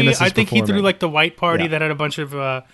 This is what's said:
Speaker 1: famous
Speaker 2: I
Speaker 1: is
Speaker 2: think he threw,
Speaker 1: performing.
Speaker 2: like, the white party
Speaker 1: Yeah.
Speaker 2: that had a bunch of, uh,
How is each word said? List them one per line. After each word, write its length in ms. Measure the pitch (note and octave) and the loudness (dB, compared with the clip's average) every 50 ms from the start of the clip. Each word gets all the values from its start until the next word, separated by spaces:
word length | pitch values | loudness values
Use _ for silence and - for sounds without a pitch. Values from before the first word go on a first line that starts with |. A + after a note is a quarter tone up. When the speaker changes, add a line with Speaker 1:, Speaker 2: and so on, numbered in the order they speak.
Speaker 1:
famous 200 | C3 C3 C3 - | 4 4 4 4
Speaker 2:
I 40 | F3 | 2
Speaker 1:
is 60 | F#3+ | 2
Speaker 2:
think 160 | - A3+ G#3+ - | 2 2 0 0
he 80 | F#3 A3 | 0 -2
threw, 40 | A3 | 0
Speaker 1:
performing. 180 | G#3 G3 G3+ G3 | 0 0 2 2
Speaker 2:
like, 160 | G3 F#3 - | 0 0 0
the 80 | F3+ D#3+ | -2 -2
white 260 | D3 D3+ D#3+ E3+ - | 2 2 0 0 0
party 280 | - F3+ E3+ E3 E3 E3+ | -2 0 0 0 0 0
Speaker 1:
Yeah. 60 | D#3+ | 0
Speaker 2:
that 120 | D#3 D3+ | -2 -2
had 80 | D#3 D#3 | -2 -2
a 60 | D3+ | -2
bunch 220 | C#3+ D3+ D3 C#3+ D#3 | -2 -4 -4 -4 -6
of, 140 | D3+ C3+ C#3+ | -8 -8 -6
uh, 280 | C#3+ C#3 C3+ C3 B2+ - _ | -6 -4 -4 -4 -6 -8 _